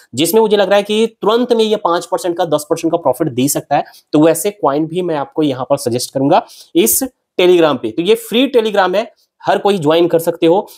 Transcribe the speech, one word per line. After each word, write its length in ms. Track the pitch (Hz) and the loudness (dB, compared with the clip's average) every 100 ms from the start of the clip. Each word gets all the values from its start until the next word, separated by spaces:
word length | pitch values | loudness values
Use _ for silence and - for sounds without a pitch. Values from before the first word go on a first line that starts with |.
| _ 117 | _ -4
जिसमें 260 | 170 220 | 0 2
मुझे 160 | 220 208 | 2 2
लग 120 | 190 | 2
रहा 80 | 202 | 2
है 60 | |
कि 220 | 202 214 226 - | 0 0 -2 -2
तुरंत 320 | 190 233 247 | -2 0 0
में 100 | 240 | 0
ये 120 | 220 214 | 0 0
पाँच 300 | 175 175 175 | 0 -2 -2
परसेंट 320 | 180 185 170 | -6 -4 -4
का, 80 | 170 | -2
दस 200 | 147 - | -2 -2
परसेंट 220 | 160 165 | -4 -4
का 60 | 165 | -4
प्रॉफिट 300 | 147 127 156 | -2 -2 -2
दे 180 | 123 139 | -2 -2
सकता 280 | - - 147 | -2 -2 -4
है, 80 | - - _ | -4 -12 _
तो 60 | 151 | 2
वैसे 320 | 160 160 208 | 2 2 -2
कॉइन 340 | 208 143 139 160 | -4 -2 -2 -4
भी 140 | 170 | -4
मैं 140 | 175 151 | -4 -4
आपको 260 | 135 - | -6 -2
यहाँ 220 | 151 127 131 | -2 -2 -4
पर 80 | 139 | -2
सजेस्ट 360 | 123 120 - | -2 -4 -4
करूंगा 320 | 135 139 196 - - - 165 | -2 2 0 0 -12 -6 0
इस 280 | 220 - 262 _ _ - | 0 0 -4 _ _ 0
Telegram 380 | 180 180 156 131 | 2 4 2 0
पे। 140 | 110 | -6
तो 100 | 110 | -4
ये 140 | 175 226 | 0 0
फ्री 320 | - 226 277 269 | 0 -2 0 0
Telegram 400 | 220 208 185 190 | 0 0 0 0
है, 160 | 247 _ _ _ | -4 _ _ _
हर 160 | - 196 | -2 0
कोई 200 | 202 202 | 0 0
ज्वाइन 300 | 147 165 170 | 2 2 4
कर 120 | 165 | 2
सकते 260 | 170 165 165 | 0 0 2
हो, 220 | 185 202 | 2 0